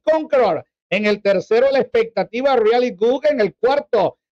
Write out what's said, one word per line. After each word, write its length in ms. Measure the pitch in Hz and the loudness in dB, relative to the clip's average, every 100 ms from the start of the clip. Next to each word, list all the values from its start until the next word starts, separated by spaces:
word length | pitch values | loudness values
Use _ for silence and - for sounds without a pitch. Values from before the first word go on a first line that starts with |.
Conqueror. 600 | 302 311 302 269 208 156 - _ - | -2 -2 0 0 0 -2 -8 _ -6
En 160 | 190 | -4
el 160 | 214 208 | -2 -2
tercero, 480 | 202 196 - 226 269 | 0 -2 0 2 2
la 80 | 269 | 0
expectativa 720 | - 233 226 - 190 233 277 | 0 -2 -2 -4 -6 -2 0
Really 380 | 254 214 240 247 | 2 2 2 0
Good. 340 | 180 226 269 294 | -2 -2 0 0
En 140 | 277 | 0
el 140 | 202 - | -2 -2
cuarto, 600 | 240 285 - 214 156 - _ | -2 -2 -2 -2 -2 -4 _